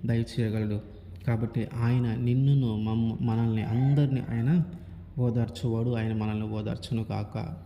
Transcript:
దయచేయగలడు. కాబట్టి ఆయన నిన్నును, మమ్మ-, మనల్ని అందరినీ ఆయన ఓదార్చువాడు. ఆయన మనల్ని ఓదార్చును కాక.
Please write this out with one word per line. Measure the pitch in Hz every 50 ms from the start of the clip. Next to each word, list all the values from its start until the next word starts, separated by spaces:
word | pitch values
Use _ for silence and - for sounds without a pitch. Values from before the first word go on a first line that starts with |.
| -
దయచేయగలడు. | 120 117 117 117 - - - 117 110 107 110 107 104 104 104 - - - - - - - - -
కాబట్టి | - 117 110 117 110 - 120 110 - - 120
ఆయన | 117 117 123 127 123 117 110
నిన్నును, | 123 123 120 123 131 135 139 143 139 127 113 107
మమ్మ-, | 107 107 110 110 113 113 113 113 -
మనల్ని | - 117 110 113 117 113 110 110
అందరినీ | 107 113 110 120 131 139 143 147 147 135 135 127 - -
ఆయన | 117 117 117 131 165 180 156 - - - - - - - - - - -
ఓదార్చువాడు. | 123 120 113 120 117 - - - - 120 113 113 117 123
ఆయన | 120 113 110 110 110
మనల్ని | 110 107 107 107 107 110
ఓదార్చును | 107 107 107 107 107 110 - - - 123 113 110
కాక. | 107 107 104 104 - - 113 - - 85 90 90